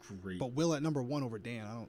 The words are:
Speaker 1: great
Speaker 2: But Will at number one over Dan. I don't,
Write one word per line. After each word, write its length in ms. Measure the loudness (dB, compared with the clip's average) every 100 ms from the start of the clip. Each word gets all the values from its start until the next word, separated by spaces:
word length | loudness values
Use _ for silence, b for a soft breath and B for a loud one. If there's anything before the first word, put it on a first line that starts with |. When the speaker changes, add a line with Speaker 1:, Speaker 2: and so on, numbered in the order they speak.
| -14 -8
Speaker 1:
great 200 | -4 -2
Speaker 2:
But 120 | 0
Will 200 | 4 4
at 80 | 4
number 200 | 2 2
one 200 | 0 0
over 160 | 0 -4
Dan. 260 | -4 -6 -6
I 80 |
don't, 140 | -6